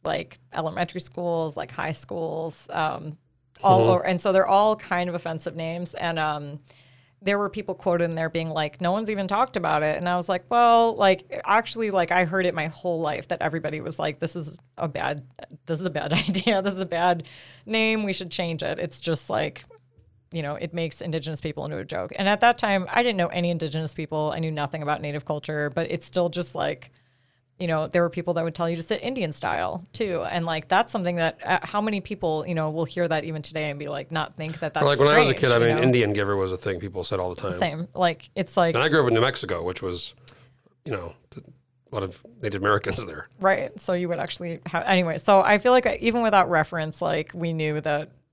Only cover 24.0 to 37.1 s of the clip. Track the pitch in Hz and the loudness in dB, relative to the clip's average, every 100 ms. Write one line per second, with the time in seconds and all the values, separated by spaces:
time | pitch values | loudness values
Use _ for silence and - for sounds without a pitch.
24 | 151 156 151 160 160 151 143 160 147 151 | -6 -2 -2 -2 -4 -4 -4 -4 -4 -2
25 | 147 147 131 151 - 151 147 139 165 165 | -4 -8 -6 -6 -4 -4 -2 -2 -4 -4
26 | - 185 170 165 170 151 147 156 - _ | -4 0 0 -2 -6 -4 -4 -4 -12 _
27 | _ _ _ _ _ _ 175 160 156 180 | _ _ _ _ _ _ -2 -2 0 2
28 | 175 170 170 170 165 160 165 170 240 214 | 2 0 -2 0 -2 -2 -2 -2 -2 -4
29 | 226 269 170 151 - 82 90 - 170 - | -4 -4 -4 -2 -2 -2 -2 -6 -10 -6
30 | 214 170 - 175 165 160 - 190 233 220 | -4 -2 -2 -4 -2 -4 2 2 2 -2
31 | 175 175 165 - - 175 - 208 214 208 | -2 0 0 -2 -2 -2 0 -2 0 -4
32 | - 202 170 156 - 165 156 156 160 - | -6 -4 -2 -2 -2 -2 -2 -2 -4 -2
33 | 170 160 151 156 147 156 151 143 147 143 | 0 0 -2 -8 -6 -6 -6 -6 -8 -8
34 | 135 156 151 - 156 160 156 156 143 143 | -6 -4 -6 -8 -10 -6 -6 2 4 6
35 | 143 151 147 127 135 120 117 113 127 123 | 8 8 6 4 4 6 6 6 6 6
36 | 107 104 101 101 95 92 104 90 95 92 | 4 2 0 0 0 -2 -4 -4 -6 -8
37 | 85 | -4